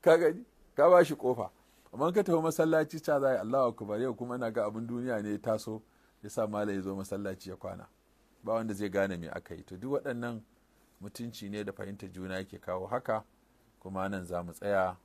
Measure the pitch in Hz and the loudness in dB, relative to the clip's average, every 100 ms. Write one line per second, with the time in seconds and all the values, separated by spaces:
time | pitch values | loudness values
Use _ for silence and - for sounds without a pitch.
0 | - 165 165 175 - _ _ - 160 180 | 8 8 6 2 -10 _ _ 4 8 10
1 | 151 147 127 120 92 _ _ _ _ 117 | 8 2 0 0 -4 _ _ _ _ -2
2 | 156 185 196 165 160 160 160 160 156 160 | 0 2 4 4 2 2 4 4 2 -4
3 | - 147 135 123 104 135 127 113 104 104 | 0 2 4 2 0 2 2 0 -6 -2
4 | 131 117 123 123 117 110 107 110 117 120 | -2 -4 -6 -4 -2 -2 -2 -4 -6 -6
5 | 127 113 104 104 - 110 - 110 _ _ | -2 -2 -2 -4 -2 -2 -2 -10 _ _
6 | _ _ 104 - 107 104 104 98 95 98 | _ _ -8 -2 -2 0 -2 -2 -4 -6
7 | 95 98 101 95 95 92 92 92 92 _ | -6 -6 -6 -8 -12 -12 -12 -12 -16 _
8 | _ _ _ _ 110 113 113 98 104 98 | _ _ _ _ -2 -2 -2 -4 -2 2
9 | 98 87 80 - - 80 - 92 123 139 | 0 0 -8 -10 -12 -16 -14 -12 -4 -4
10 | 143 120 120 113 110 _ _ _ _ _ | -4 -6 -6 -8 -14 _ _ _ _ _
11 | 98 - 120 113 101 104 101 95 98 101 | -16 -10 -10 -10 -10 -8 -8 -8 -10 -10
12 | 92 90 95 92 92 85 - 92 92 123 | -12 -12 -8 -8 -8 -12 -6 -6 -2 -4
13 | - 110 - _ _ _ _ _ 95 95 | -2 -4 -4 _ _ _ _ _ -8 -4
14 | 95 98 87 87 87 82 101 98 92 90 | -2 -4 -4 -6 -6 -6 0 2 2 -2